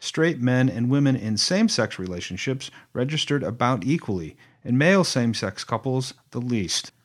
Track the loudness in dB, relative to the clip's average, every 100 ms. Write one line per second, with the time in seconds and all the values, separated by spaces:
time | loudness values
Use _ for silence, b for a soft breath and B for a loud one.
0 | -8 0 0 2 2 4 2 2 2 4
1 | 4 2 0 -2 0 2 2 2 -2 -4
2 | -8 -6 -8 -6 -4 -6 -8 B B -4
3 | -2 -2 0 0 -2 0 0 2 0 -2
4 | -2 -6 -6 -14 b b -2 2 6 6
5 | 4 2 0 0 -4 -6 -6 -4 -2 -2
6 | -4 -10 _ -8 -2 -2 0 -4 -6 -14